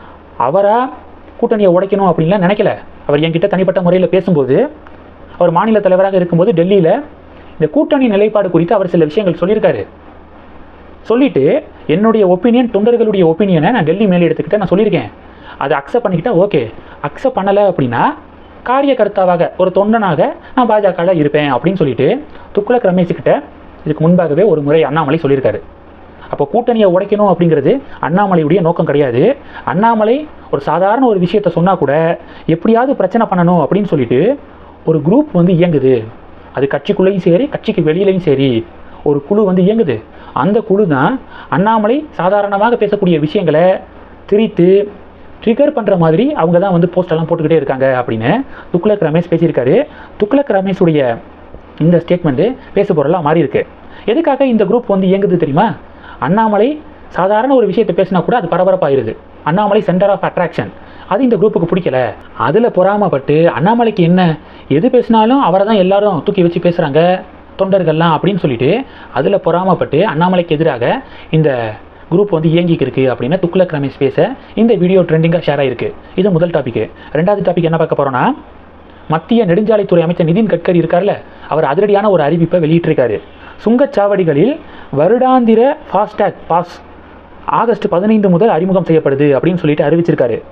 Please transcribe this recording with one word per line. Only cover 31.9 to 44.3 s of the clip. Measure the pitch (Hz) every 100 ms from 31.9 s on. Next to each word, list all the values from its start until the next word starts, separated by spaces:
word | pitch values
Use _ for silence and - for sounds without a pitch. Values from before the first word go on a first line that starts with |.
| 147 165 175 - - -
எப்படியாவது | 165 220 226 262
பிரச்சனை | 269 185 226 214
பண்ணணும் | 185 170 180 143
அப்படின்னு | 196
சொல்லிட்டு | 196 156 117 123 196 285 - - - -
ஒரு | - 160
குரூப் | 143 240 302
வந்து | 180 175
இயங்குது. | 170 180 151 131 123 110 - - - -
அது | - 139
கட்சிக்குள்ளேயும் | 147 - 196 190 196
சரி, | 180 170 285
கட்சிக்கு | - - 214
வெளியிலையும் | 156 160 202 190
சரி, | 165 135 139 113 113 - - -
ஒரு | - 143
குழு | 139 208
வந்து | 208 185
இயங்குது. | 185 226 180 113 - - -
அந்த | - 151 220
குழு | 226 196 208
தான் | 135 160 262 - - -
அண்ணாமலை | 139 202 226 208 277 302
சாதாரணமாக | - 175 202 202 196 220
பேசக்கூடிய | 233 208 202 185 160
விஷயங்களை | 151 208 175 151 185 190 - - - -
திரித்து | -